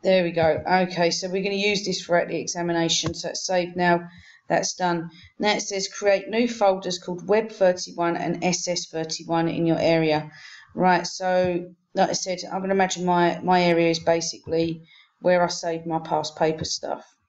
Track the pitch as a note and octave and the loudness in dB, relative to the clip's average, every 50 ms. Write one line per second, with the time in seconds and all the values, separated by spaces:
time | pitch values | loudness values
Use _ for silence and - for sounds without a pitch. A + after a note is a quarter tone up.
0 | - G3 F#3+ F#3 F3 E3+ E3+ E3 D#3+ D#3+ D#3 - - F3 F3+ F#3 F#3 F3+ F3+ E3+ | 2 4 4 4 2 2 0 2 2 2 2 0 0 2 2 2 2 0 0 0
1 | F3 E3+ E3+ - - F#3 F3+ G3 F#3+ G3+ G3+ G3 G3 G#3 G#3 F#3+ G3+ F3+ F#3 - | 0 0 0 -2 -6 -4 -4 -4 -4 -4 -4 0 0 0 0 0 -2 -4 -6 -6
2 | - - F3 F3 - - - D#3 C#3 - - F3 E3+ F3 E3+ E3+ E3 E3 E3 - | -2 0 0 0 0 0 -4 -6 -6 -6 -6 -4 -2 -2 0 0 0 0 0 0
3 | - D#3+ E3 - - E3 - - - - F#3 F3+ F3 F3 F3 F3+ F3+ F3 F3 F3 | -2 -4 -6 -6 -8 -8 -8 -8 -4 -2 0 0 0 -2 -2 0 2 4 4 2
4 | F3 F3 - - - - - _ _ _ E3+ E3 F#3 - - - F#3 F3+ F3 E3+ | 0 -6 -18 -20 -20 -20 -20 _ _ _ -2 0 0 -2 -4 -2 -2 0 0 -2
5 | E3 E3+ - - - - _ _ G#3+ G#3 G3+ G3 G3 - G3+ F#3+ F#3+ - - - | -4 -8 -12 -18 -20 -20 _ _ 0 0 0 0 -2 -6 -6 -6 -6 -8 -8 0
6 | G#3 G3+ G3 F#3+ - - G#3 A3+ B3 A#3 A#3 - G#3 G3 F#3+ F#3+ F#3+ F#3 F3+ F3+ | 2 2 2 2 0 -2 0 0 0 0 0 2 2 2 2 2 -2 -6 -6 -6
7 | - - F3+ F3 E3+ F3+ G#3 A3 A3 A3 - - G3 F#3 F3+ F3+ - - - - | -6 -8 -10 -8 0 2 2 2 2 -2 -2 2 2 2 2 2 -6 -12 -6 -4
8 | E3+ E3+ E3+ - - D#3 E3+ E3+ - F3+ F3+ - - F3+ F3 E3+ - - - D#3+ | -2 -2 -2 -2 -2 -4 -4 -2 0 -2 0 0 -2 -4 -4 -4 -6 -8 -8 -8
9 | D#3+ D#3+ D#3+ - E3 - E3+ E3 E3 E3 - - E3+ E3 D#3+ - - D#3+ E3 E3 | -6 -6 -8 -10 -6 -2 0 0 0 0 0 0 2 2 2 2 4 2 4 4
10 | D#3+ D#3 D3+ D#3 D#3 D#3 - - - - - - - _ - - F3 F#3 F3+ F3 | 4 2 2 0 -2 -6 -16 -20 -20 -20 -20 -20 -20 _ -4 2 4 4 4 4
11 | F3+ F3+ - - F#3 F#3 F#3 F3+ F#3 F3+ F3 E3+ F3 F3 - _ _ _ _ F#3+ | 2 -4 -8 -6 -2 0 2 2 2 2 0 -2 -4 -6 -16 _ _ _ _ 0
12 | F#3+ - - F3+ - F#3 F3+ F3 - - - F#3+ F#3+ F#3+ G3 G3 F#3+ F3+ - F3 | 2 2 2 -4 -4 -4 -6 -6 -6 -8 -8 -6 -2 0 2 2 2 0 0 -2
13 | F3+ F3+ F3 F3 F3 E3+ - - - F3+ F#3 F3+ F3+ F3 E3+ E3 E3+ E3 E3 E3 | 0 2 2 4 4 2 0 0 0 2 4 4 6 4 4 4 4 2 2 0
14 | E3 - E3 E3+ E3+ - - - _ - D#3+ E3 E3 E3 E3 E3 E3 _ - - | 2 2 2 2 0 -4 -10 -10 _ -4 -2 0 0 -2 -4 -8 -12 _ -20 -20
15 | _ _ _ _ - F3+ F3+ F3+ F3 E3+ E3+ - - E3+ E3 E3 E3 E3 D#3+ D#3+ | _ _ _ _ 2 2 4 4 4 0 -2 -4 -4 -6 -6 -6 -6 -4 -4 -4
16 | E3 - E3 D#3 D3+ - - - E3+ D#3 D#3 D#3+ E3 - - - - - - - | -2 -2 -2 -2 -2 -4 -2 0 0 0 0 -2 -4 -6 -6 -8 -6 -8 -8 -8
17 | - _ _ _ _ | -10 _ _ _ _